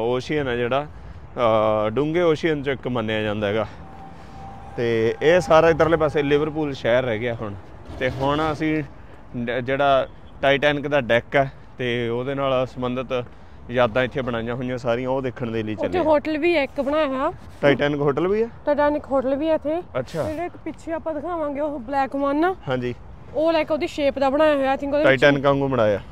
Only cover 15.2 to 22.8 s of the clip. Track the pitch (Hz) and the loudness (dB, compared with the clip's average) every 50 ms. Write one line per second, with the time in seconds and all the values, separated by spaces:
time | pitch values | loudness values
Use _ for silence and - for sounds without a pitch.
15.2 | 131 127 117 - 127 117 113 113 107 107 107 - - - - 370 320 311 311 294 | -2 -4 -6 -4 -6 -4 -2 -2 -2 -2 -4 -4 -2 -2 0 0 2 4 2 2
16.2 | - 311 311 294 294 349 349 302 277 254 - 285 254 269 294 311 311 269 262 262 | 2 0 -4 0 0 2 2 2 0 -2 -4 -4 -2 -2 0 0 0 0 -2 -2
17.2 | 277 330 - - - - - - - 143 139 120 147 147 147 143 143 147 135 147 | -2 -4 -4 -6 -14 -18 -6 0 2 2 4 4 2 0 0 0 0 0 0 2
18.2 | 165 185 202 214 226 233 - - - 294 294 254 294 294 294 302 - - 269 269 | 0 0 0 0 -2 -4 -6 -6 -2 0 2 2 2 2 2 0 -4 -2 -2 0
19.2 | 240 262 277 262 311 320 311 302 - 285 311 349 349 - - 254 247 - - - | 0 0 0 0 0 0 0 0 0 -2 -4 -4 -4 -6 -6 -6 -6 -4 -4 -4
20.2 | - - 311 294 349 349 - - - 330 - - - 311 330 311 - 320 320 294 | -4 -4 -4 -6 -6 -8 -8 -10 -12 -12 -12 -10 -8 -8 -8 -6 -6 -6 -6 -6
21.2 | 269 349 349 330 302 294 277 277 302 302 285 302 220 220 277 277 269 269 - 277 | -6 -6 -4 -4 -4 -4 -4 -4 -4 -4 -4 -6 -8 -4 -2 -2 -2 -2 -2 -2
22.2 | 277 277 277 294 330 370 370 - - 143 131 127 | 0 0 2 2 2 0 0 -2 -4 -4 -2 -2